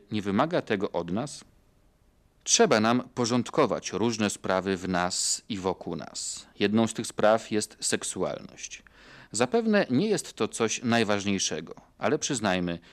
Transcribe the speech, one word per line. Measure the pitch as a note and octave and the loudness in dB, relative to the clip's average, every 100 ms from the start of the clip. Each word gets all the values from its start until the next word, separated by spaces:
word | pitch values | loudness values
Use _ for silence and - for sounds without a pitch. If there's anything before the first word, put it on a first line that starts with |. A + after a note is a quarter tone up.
| - | -4
nie | G#2+ | -6
wymaga | G2+ G2 D#3 E3+ | 0 0 2 0
tego | - G#2+ F#2+ | -2 -2 -2
od | F2 E2+ | -4 -4
nas? | F#2+ C#3 - - _ _ _ _ _ _ _ _ _ - | -4 -6 -10 -18 _ _ _ _ _ _ _ _ _ 0
Trzeba | - A#3 A#2+ | 4 6 6
nam | A2 A#2+ - - | 4 2 0 -2
porządkować | A#2 B2 A2 - C3 D#2 - | 0 0 0 2 2 2 -2
różne | F2+ A2+ A2 G#2 | -2 0 0 -2
sprawy | - - F#2+ F#2 F#2+ | -2 0 0 2 -2
w | F#2 | 0
nas | F2+ F2+ - - - - | 0 0 0 -2 -4 -6
i | G2+ | -4
wokół | F#2 F2+ - E2 | -2 -2 -6 -10
nas. | - - - - - - | -10 -12 -10 -12 -12 -2
Jedną | G2+ G#2+ A2+ | 0 2 0
z | |
tych | - A#2 | -2 -10
spraw | - G#2+ A2 - | 2 4 4 2
jest | G#2+ - - | -4 -4 -6
seksualność. | - G#2+ - - E2 - C2 - - - - - - - - | -4 -4 -4 -4 -4 -6 -12 -16 -16 -16 -20 -20 -20 -20 -8
Zapewne | G3+ B3 A#3 A3+ G#3 F3+ | -2 0 2 2 2 2
nie | B2 G#3 | 2 2
jest | F#3+ - | 0 -4
to | - G#2+ | -4 -4
coś | - A2+ - | -2 -2 -2
najważniejszego, | B2 A#2 G#2 G#2 G2 F#2+ - D#2 E2 - - - | 2 2 4 0 0 -2 -2 -4 -10 -16 -20 -6
ale | G#2+ D3+ | -2 -2
przyznajmy, | - C3 G#2+ F#2 F2 E2+ - | -2 -2 0 0 0 -4 -10